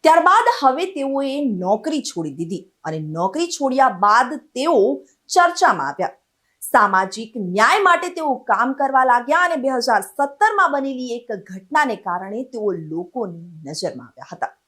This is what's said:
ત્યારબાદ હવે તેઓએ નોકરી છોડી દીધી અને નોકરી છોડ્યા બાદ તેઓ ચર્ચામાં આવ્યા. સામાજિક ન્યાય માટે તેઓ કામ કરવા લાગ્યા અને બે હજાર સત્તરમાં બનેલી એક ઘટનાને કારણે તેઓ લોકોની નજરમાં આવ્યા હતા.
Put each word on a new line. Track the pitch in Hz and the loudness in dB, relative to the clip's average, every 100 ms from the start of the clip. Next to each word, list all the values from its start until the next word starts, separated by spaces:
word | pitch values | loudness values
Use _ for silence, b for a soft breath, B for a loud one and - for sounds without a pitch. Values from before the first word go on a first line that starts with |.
ત્યારબાદ | 311 330 339 403 466 494 | 6 4 6 4 2 2
હવે | 269 262 370 339 | 0 0 -4 -4
તેઓએ | 269 269 277 277 285 185 | -4 -2 -2 -2 -4 -2
નોકરી | 180 214 - 302 - | -2 -2 -2 -6 -6
છોડી | - 156 139 | -8 -8 -8
દીધી | 165 180 - _ 156 | -8 -8 -12 _ -10
અને | 160 156 160 | -8 -8 -4
નોકરી | 190 311 339 - | -4 -2 -6 -4
છોડ્યા | 277 262 262 185 | -2 2 2 2
બાદ | 202 220 247 285 _ 247 | 2 4 2 -4 _ -4
તેઓ | 294 285 208 285 B B _ | 0 2 2 0 B B _
ચર્ચામાં | 370 349 349 349 190 139 | 2 2 4 2 2 -4
આવ્યા. | - 180 - _ _ _ _ - | -4 -6 -6 _ _ _ _ 2
સામાજિક | 247 208 190 190 208 226 240 185 185 | 4 4 2 0 -6 -12 -8 -4 2
ન્યાય | 226 392 381 | 4 4 4
માટે | 339 349 349 | 4 0 -6
તેઓ | 311 254 - | -4 -4 -2
કામ | 202 247 262 | 0 0 0
કરવા | 269 269 262 | 2 4 4
લાગ્યા | 240 240 320 349 | 2 2 2 2
અને | 320 | 0
બે | 262 262 | -2 -2
હજાર | 240 214 190 | 2 0 0
સત્તરમાં | - 285 285 427 415 359 277 | -4 -4 0 0 4 2 2
બનેલી | 269 254 247 233 | -4 -6 -8 -8
એક | 240 208 190 | -8 -10 -10
ઘટનાને | 185 _ 302 285 202 190 | -18 _ 0 0 -2 -6
કારણે | 175 190 214 262 | -6 -6 -10 -10
તેઓ | 240 214 175 156 | -4 -4 -4 -6
લોકોની | 160 175 254 202 170 175 160 147 | -8 -8 -8 -8 -10 -18 -18 -12
નજરમાં | 156 175 123 120 | -8 -8 -8 -18
આવ્યા | - - - | -20 -20 -10
હતા. | - _ | -10 _